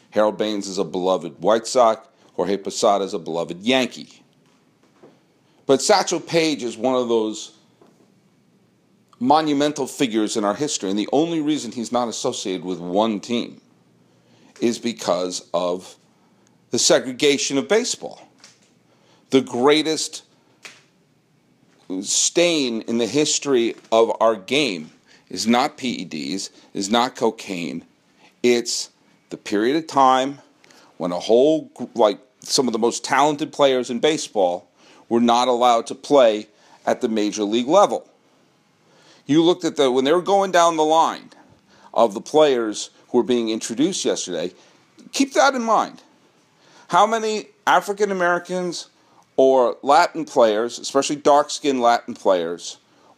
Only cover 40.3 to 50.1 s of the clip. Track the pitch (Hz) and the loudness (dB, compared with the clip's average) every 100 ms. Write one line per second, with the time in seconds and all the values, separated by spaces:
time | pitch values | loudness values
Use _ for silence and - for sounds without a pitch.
40.3 | 196 196 175 170 160 156 160 147 90 - | 0 2 4 4 2 2 2 2 -2 -14
41.3 | - _ _ _ _ - - 117 104 - | -20 _ _ _ _ -6 0 0 0 -2
42.3 | 151 151 123 113 101 - _ _ 123 113 | 4 4 2 -2 -6 -12 _ _ 0 2
43.3 | 120 113 113 - 113 160 185 120 90 - | 0 0 -6 -6 -2 -2 -2 -2 -4 -4
44.3 | 82 90 - _ _ _ _ - - 269 | -6 -8 -10 _ _ _ _ -8 -2 0
45.3 | - 269 269 226 202 92 - _ _ _ | 2 2 0 0 0 -2 -8 _ _ _
46.3 | _ _ _ _ _ - 175 214 226 220 | _ _ _ _ _ -2 2 2 0 -2
47.3 | 214 - _ - 160 185 202 208 190 175 | -4 -8 _ 0 2 0 -2 -2 0 0
48.3 | 175 175 180 180 160 - _ _ _ _ | 0 -4 -6 -6 -8 -14 _ _ _ _
49.3 | - 135 131 117 - 127 147 175 | 2 4 6 2 0 4 4 4